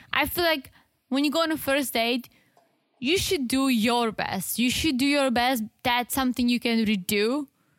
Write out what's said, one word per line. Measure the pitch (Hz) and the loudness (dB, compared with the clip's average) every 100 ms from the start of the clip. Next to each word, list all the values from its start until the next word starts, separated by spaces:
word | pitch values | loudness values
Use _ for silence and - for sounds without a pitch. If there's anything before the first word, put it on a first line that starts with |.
| - | -4
I | - 294 | -2 -2
feel | - | 0
like | 339 311 - - _ _ _ | 0 -2 -6 -20 _ _ _
when | 254 | -2
you | 294 | 0
go | 320 | 0
on | 320 | 0
a | 302 | -2
first | - 277 262 | 0 -2 0
date, | 233 233 247 - _ _ _ _ _ _ _ | -2 0 -2 -6 _ _ _ _ _ _ _
you | 247 381 | -2 0
should | - 359 240 | 0 -2 0
do | 262 269 | 0 2
your | 240 233 240 233 | 2 2 2 0
best. | - - 196 - - | -2 -4 -4 -4 -2
You | 240 | 0
should | - 320 254 | 0 0 2
do | 277 | 2
your | 285 269 | 2 2
best. | 240 247 262 214 - | 2 0 0 -4 -6
That's | 254 240 240 | -2 -2 -2
something | - 262 240 240 | 0 0 2 0
you | 240 | 2
can | 240 226 214 | 2 2 2
redo. | 214 180 208 214 285 285 _ _ | 0 0 0 0 -2 -6 _ _